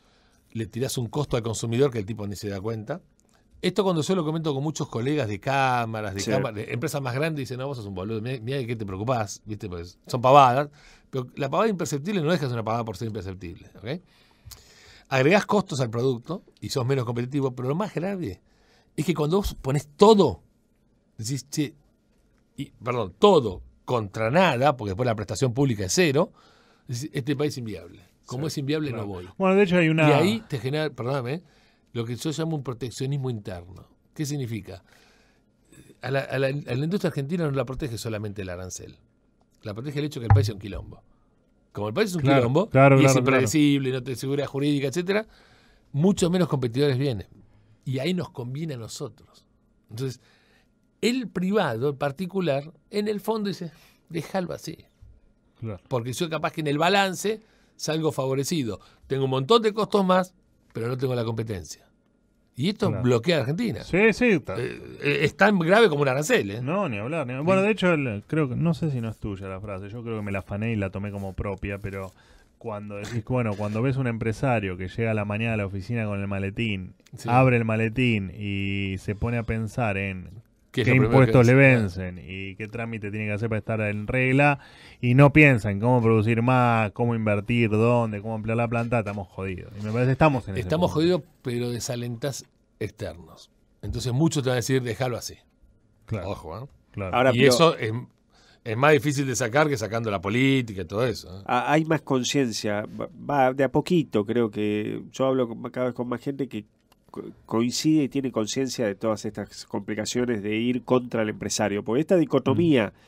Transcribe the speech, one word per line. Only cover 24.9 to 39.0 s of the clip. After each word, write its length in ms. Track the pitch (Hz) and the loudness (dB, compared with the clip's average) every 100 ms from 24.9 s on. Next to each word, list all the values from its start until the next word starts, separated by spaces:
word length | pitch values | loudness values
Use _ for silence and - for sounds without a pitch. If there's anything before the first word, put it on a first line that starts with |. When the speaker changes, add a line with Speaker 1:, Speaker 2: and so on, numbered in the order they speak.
Speaker 1:
después 160 | 92 123 | -2 -2
la 80 | |
prestación 380 | 107 98 - 131 | -2 -4 -2 -2
pública 320 | 117 143 104 | 2 0 0
es 80 | 92 | -2
cero, 400 | - 170 135 196 _ _ _ _ _ - | 2 2 2 0 _ _ _ _ _ -12
decís, 220 | 120 143 | -10 -8
"Este 240 | 147 123 135 | -6 -4 -2
país 160 | 151 | -2
es 40 | 131 | -4
inviable. 420 | 113 90 87 101 - _ | -10 -10 -14 -20 -20 _
Como 200 | - 123 | -12 -6
Speaker 3:
Sí, 40 | 156 | -6
Speaker 1:
es 100 | 160 | -4
inviable, 300 | 135 156 147 | -4 -2 -4
Speaker 3:
claro. 140 | 113 | -6
Speaker 1:
no 40 | 101 | -8
voy". 160 | 92 92 - | -10 -10 -2
Speaker 3:
Bueno, 180 | 190 | 4
de 80 | 196 | 4
hecho 120 | 196 180 | 6 6
hay 120 | 160 | 4
una 200 | 160 151 | 6 6
Speaker 1:
Y 40 | |
ahí 300 | 147 180 220 - | 6 4 0 -4
te 100 | 131 | -6
genera, 300 | 127 151 156 | -2 -2 -2
perdóname, 520 | 127 117 143 120 170 - _ _ _ _ | -4 -4 -2 -4 -6 -10 _ _ _ _
lo 140 | 117 113 | -8 -6
que 100 | 120 | -6
yo 140 | 156 | -6
llamo 260 | 151 160 156 | -4 -4 -4
un 60 | |
proteccionismo 640 | 131 117 123 - 131 143 131 | -6 -8 -8 -6 -4 -2 -4
interno. 580 | 113 104 90 90 87 - _ _ | -6 -8 -12 -14 -20 -20 _ _
¿Qué 100 | - | -8
significa? 580 | 143 147 117 107 95 92 _ _ _ _ _ _ _ _ _ - - - | -6 -4 -6 -8 -10 -16 _ _ _ _ _ _ _ _ _ -20 -20 -12
A 100 | - | -4
la, 100 | 135 | -4
a 180 | - 131 | -2 -2
la, 80 | 135 | -2
a 20 | 143 - | -2 -4
la 100 | 123 | -4
industria 240 | 160 202 170 | -2 -2 -2
argentina 360 | 143 139 175 | -4 -4 -2
no 60 | 156 | -2
la 140 | 135 127 | -2 -4
protege 320 | 127 135 113 | -6 -8 -6
solamente 440 | 117 107 107 101 | -6 -6 -8 -8
el 60 | 92 | -8
arancel. 480 | 87 92 - 90 - | -10 -12 -14 -16 -20